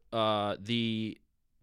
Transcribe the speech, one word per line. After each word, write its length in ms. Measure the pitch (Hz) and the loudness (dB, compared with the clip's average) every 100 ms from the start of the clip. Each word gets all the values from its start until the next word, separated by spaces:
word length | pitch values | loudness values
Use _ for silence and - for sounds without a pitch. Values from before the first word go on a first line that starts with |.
| - | -6
uh, 440 | 113 110 107 101 92 | 0 2 2 0 -2
the 560 | 101 117 113 110 110 - _ _ _ _ | -2 0 0 -2 -4 -8 _ _ _ _